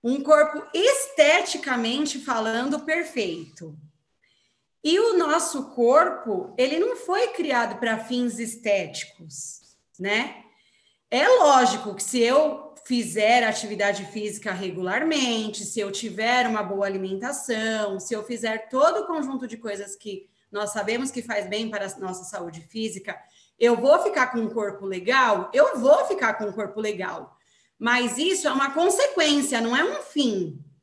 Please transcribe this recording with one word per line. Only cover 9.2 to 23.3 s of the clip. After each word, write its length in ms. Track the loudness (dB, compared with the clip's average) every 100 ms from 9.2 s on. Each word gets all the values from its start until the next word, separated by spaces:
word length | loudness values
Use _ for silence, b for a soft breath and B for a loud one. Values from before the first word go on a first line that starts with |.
| -18 -14 -14 -16 _ _ _ -8
né? 440 | -2 -2 -4 -10 b b b b b b _
É 160 | 2 6
lógico 640 | 6 8 6 6 0 -6
que 100 | -8
se 160 | -4 0
eu 540 | 4 4 2 -2 -12 -20 -4
fizer 580 | -2 -2 0 4 4
atividade 640 | 4 -2 -6 -2 0 -2 -6
física 480 | -8 -8 -6 -8
regularmente, 1120 | -6 -6 -6 -4 -2 0 0 0 0 -4 -6 -6
se 140 | -4
eu 120 | -4
tiver 560 | -6 -8 -4 0 2 2
uma 160 | -2
boa 220 | -4 -4 -2
alimentação, 1120 | -4 -6 -6 -6 -8 -4 -2 -2 -2 -4 -6
se 140 | -6
eu 100 | -8
fizer 460 | -6 -6 -4 -6 -4
todo 320 | 2 2 2
o 60 | -4
conjunto 380 | -4 -4 -6 -8
de 120 | -10
coisas 380 | -10 -10 -10 -14
que 340 | -12 -12 b b b
nós 220 | -8 -6
sabemos 400 | -4 -2 -2 -4
que 100 | -8
faz 280 | -6 -6 -4
bem 200 | -4 -4
para 160 | -6 -8
a 140 | -8
nossa 240 | -8 -8
saúde 380 | -10 -10 -10 -14
física, 580 | -12 -6 -6 -6 -12 -12 b